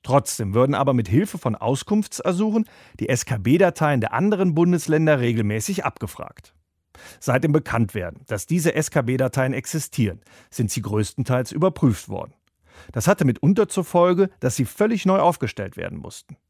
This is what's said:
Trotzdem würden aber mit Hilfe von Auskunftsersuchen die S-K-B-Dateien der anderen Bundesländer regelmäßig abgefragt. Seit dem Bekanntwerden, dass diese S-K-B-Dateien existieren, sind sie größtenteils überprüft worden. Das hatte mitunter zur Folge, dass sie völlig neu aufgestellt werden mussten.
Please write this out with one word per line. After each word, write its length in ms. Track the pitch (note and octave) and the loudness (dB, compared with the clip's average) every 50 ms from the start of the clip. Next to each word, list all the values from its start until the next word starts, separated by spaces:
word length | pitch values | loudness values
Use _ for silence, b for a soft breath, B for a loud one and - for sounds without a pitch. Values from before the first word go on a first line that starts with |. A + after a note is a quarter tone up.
Trotzdem 520 | - - B2+ C#3 - - - - A2+ F#2+ G2 | 0 2 2 2 2 0 -6 -6 -6 0 2
würden 200 | A#2 B2+ C3+ C#3+ | 2 4 4 4
aber 180 | - G2+ C#3 | 2 2 2
mit 140 | C3 B2 G#2+ | 2 0 0
Hilfe 320 | F2+ G2+ C#3+ G#3+ - - F3 | 2 2 2 2 0 -6 -4
von 160 | - A#3+ G#3+ | -4 -4 -4
Auskunftsersuchen 1080 | - - A#2 C#3 C3 - - G#3 G#3+ G3+ - - - - - F3+ F3 G#3+ A3 G#3 A3+ A3 B B B B B B B | -2 -2 -2 -2 -2 -2 -2 -2 -2 -2 -4 -10 -4 -2 -2 0 0 0 0 0 0 -2 B B B B B B B
die 100 | A2+ - | -2 -2
S-K-B-Dateien 920 | C3 A#2 - - A#2+ G#2+ F#2+ A#2+ C#3+ E3+ G3 F3 - - D#3+ D3 C#3+ B2 | 0 -2 0 -4 -6 -2 2 2 4 4 4 2 2 0 0 0 2 0
der 120 | G#2+ - | 0 0
anderen 440 | - B2 F3+ G#3 G#3 F#3 F#3+ F3+ D3+ | -2 0 0 0 2 2 0 0 2
Bundesländer 640 | D#3+ E3+ F3 F3 D#3+ - - D#3 D3+ D#3+ D#3 D3+ C3 | 2 4 4 2 0 0 0 2 2 4 4 4 4
regelmäßig 640 | A#2+ A#2+ A#2 A2+ G#2+ G2+ G#2 A2 - - F#3+ - - | 2 0 0 0 0 0 -2 -2 -4 -4 -6 -4 -4
abgefragt. 680 | C3+ - - A#2 F#2+ - - - - - - _ _ _ _ _ _ _ _ _ _ B B B B B B | -6 -6 -6 -12 -12 -10 -14 -16 -18 -18 -20 _ _ _ _ _ _ _ _ _ _ B B B B B B
Seit 240 | - C#3+ B2 C3 - | -2 0 0 2 2
dem 80 | D#3 | 2
Bekanntwerden, 720 | D3 D#3 - - A#2 A#2 A#2 G2 - G#2 F2 E2+ - - - | 2 2 0 0 0 0 0 0 -2 -6 -8 -8 -10 -16 -10
dass 200 | - A2+ G2+ - | -8 -8 -8 -4
diese 280 | - D#3+ F3+ D#3 E3 - | -2 -2 0 0 0 0
S-K-B-Dateien 760 | D#3 D#3 - - D#3 B2+ A#2 B2+ B2+ C3 B2+ - C#3 C3 C3 | 0 -4 0 0 0 0 0 0 0 0 0 0 0 0 0
existieren, 680 | C3+ C3+ - - - D#3+ - - - - A2+ G2 E2+ - b b b b b b | -2 -4 -6 -6 -6 -6 -6 -6 -2 0 0 0 -2 -8 b b b b b b
sind 220 | - - G#2+ G2 | -4 -4 -4 -2
sie 100 | - B2 | -2 -6
größtenteils 680 | G#2 G2+ G#2 G#2+ G#2 - - - B2 - B2+ B2+ B2+ - | -6 -2 -2 -2 -2 -2 -4 -6 -2 -2 0 -2 -2 -4
überprüft 560 | - D3+ E3+ F#3 - - - C3 G#2 - - - | -2 0 0 0 0 2 2 2 2 0 -6 -12
worden. 260 | G2 F2+ - - _ _ _ _ _ _ B B B B B B | -10 -10 -10 -12 _ _ _ _ _ _ B B B B B B
Das 160 | - B2 - | -6 -2 0
hatte 180 | F3 G3+ - - | 0 2 4 2
mitunter 440 | C3 A2+ - - D3+ G3 A3+ G#3 - | 0 0 2 2 2 4 4 2 0
zur 160 | - G3 E3+ | 0 -4 -4
Folge, 440 | - - F3 F3 F3+ F3+ E3+ G3 F#3 _ _ | 0 2 4 4 4 4 2 0 0 _ _
dass 160 | - C3 - | -4 -4 0
sie 80 | - B2+ | -2 -4
völlig 420 | - - - G#3 A3 A#3 F#3+ - | -4 0 0 0 0 0 0 2
neu 140 | F#3 F#3+ G3 | 2 2 4
aufgestellt 560 | D3 F3 E3 - C3+ G#2+ - - G2 F#2+ - | 2 2 0 0 -6 -8 -6 -8 -10 -10 -10
werden 220 | F2 F2 F2+ F2 E2+ | -10 -10 -10 -10 -12
mussten. 400 | F#2 F2 - - - _ - _ _ | -14 -14 -18 -20 -20 _ -20 _ _